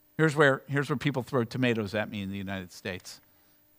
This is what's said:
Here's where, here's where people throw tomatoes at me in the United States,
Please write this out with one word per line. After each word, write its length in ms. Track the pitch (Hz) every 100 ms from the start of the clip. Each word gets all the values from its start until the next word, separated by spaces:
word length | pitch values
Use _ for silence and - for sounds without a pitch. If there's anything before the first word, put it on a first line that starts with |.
| _ -
Here's 180 | 160 147
where, 280 | 143 135 -
here's 220 | 143 139
where 80 | 135
people 240 | 147 131
throw 220 | 117 135
tomatoes 500 | 117 131 127 113 101
at 160 | 107 107
me 120 | 107
in 100 | 98
the 60 | 101
United 340 | 98 98 92
States, 500 | - 104 90 - - _ _ _ _ _